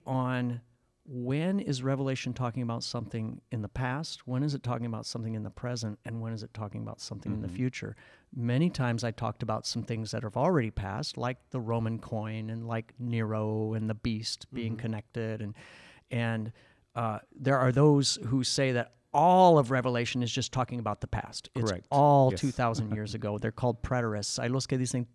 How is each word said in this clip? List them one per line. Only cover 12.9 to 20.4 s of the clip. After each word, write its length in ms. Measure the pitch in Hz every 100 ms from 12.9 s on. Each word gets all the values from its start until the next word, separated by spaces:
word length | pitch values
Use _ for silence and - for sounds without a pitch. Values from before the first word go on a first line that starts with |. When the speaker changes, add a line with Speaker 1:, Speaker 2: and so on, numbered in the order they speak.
| -
Speaker 1:
Nero 760 | 123 117 110 110 107 110 107
and 160 | 110 107
the 60 |
beast 520 | 107 120 110 110 - -
being 200 | 127 113
Speaker 3:
Mm-hmm. 80 | 110
Speaker 1:
connected. 600 | 113 107 - 120 110 110
And, 140 | 104 110 - - - - -
and, 420 | 120 117 113 110 - - _ _
uh, 260 | - 113 107 -
there 240 | - 131 139
are 140 | 131
those 460 | 131 151 143 135 - 127
who 180 | 135
say 280 | 123 - 131
that 200 | 120 117 _ _
all 440 | 143 170 185 185 156
of 120 | 123
Revelation 520 | 131 127 120 120 127
is 80 | 120
just 220 | 131